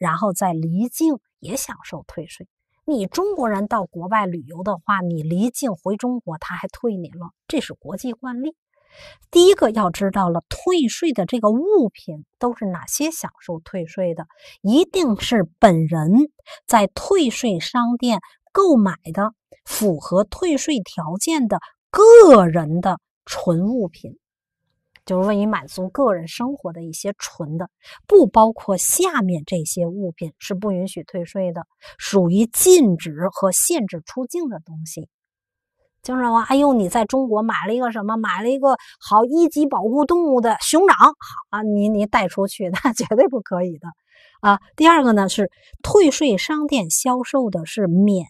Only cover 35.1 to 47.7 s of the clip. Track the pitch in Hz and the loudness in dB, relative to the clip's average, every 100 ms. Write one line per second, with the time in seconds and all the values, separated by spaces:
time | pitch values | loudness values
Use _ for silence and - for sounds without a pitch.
35.1 | _ _ _ _ _ _ _ _ _ - | _ _ _ _ _ _ _ _ _ -8
36.1 | 254 240 226 226 277 285 254 185 233 220 | -4 0 0 2 2 4 2 0 -2 -2
37.1 | 269 262 208 226 185 175 233 247 226 202 | -2 -2 -2 -2 -4 -4 -4 -4 -6 -6
38.1 | 226 214 180 226 269 269 254 - - - | -6 -4 -4 -2 0 2 0 -4 -20 0
39.1 | 208 240 302 339 294 294 254 220 254 294 | 2 4 4 2 2 -2 -2 -2 0 2
40.1 | 349 339 254 233 214 - 302 381 175 254 | 2 2 2 2 0 0 4 4 6 4
41.1 | 302 - - - 208 214 208 208 214 208 | 4 -10 -18 -10 -6 -2 0 0 0 0
42.1 | 226 190 - 196 - 185 185 277 226 208 | -2 -2 -2 -4 -4 -8 -4 -4 -4 -2
43.1 | 220 277 247 - 180 180 160 170 - _ | 2 2 0 -6 -6 -6 -8 -16 -20 _
44.1 | _ _ _ 208 202 _ - 311 339 254 | _ _ _ 2 2 _ 2 6 6 6
45.1 | 214 190 - 196 - _ - - 415 339 | 4 2 0 -4 -6 _ -14 2 4 6
46.1 | - 302 196 - 302 302 277 170 - 262 | 4 0 0 -2 -4 -2 -2 -2 -2 -2
47.1 | 254 247 277 240 180 160 | -2 -2 -2 -2 -4 -8